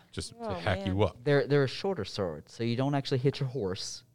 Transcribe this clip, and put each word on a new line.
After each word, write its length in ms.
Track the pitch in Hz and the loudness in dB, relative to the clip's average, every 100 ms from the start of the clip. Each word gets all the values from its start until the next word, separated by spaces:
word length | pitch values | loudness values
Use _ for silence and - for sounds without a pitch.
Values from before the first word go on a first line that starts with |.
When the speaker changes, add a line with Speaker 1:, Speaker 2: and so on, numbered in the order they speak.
| - | -10
Speaker 1:
just 220 | - - 226 | -10 -10 -8
Speaker 2:
Oh, 100 | 226 | -6
Speaker 1:
to 40 | |
hack 240 | 180 170 190 | -2 0 0
Speaker 2:
man. 60 | 196 | 2
Speaker 1:
you 160 | 92 | 2
up. 140 | 101 - | 2 0
Speaker 3:
They're, 200 | 147 143 127 | 2 2 4
they're 180 | 143 | 4
a 40 | 135 | 2
shorter 360 | - 196 175 | 0 -2 -2
sword, 400 | 98 - 92 76 - | -4 -2 -2 -4 -10
so 140 | - | -4
you 140 | 117 117 | -2 0
don't 180 | 135 | 0
actually 240 | 143 - 135 | 0 0 2
hit 220 | 135 - | 2 2
your 80 | 131 | 0
horse. 560 | 127 95 92 - - - | -2 -2 -2 -6 -10 -14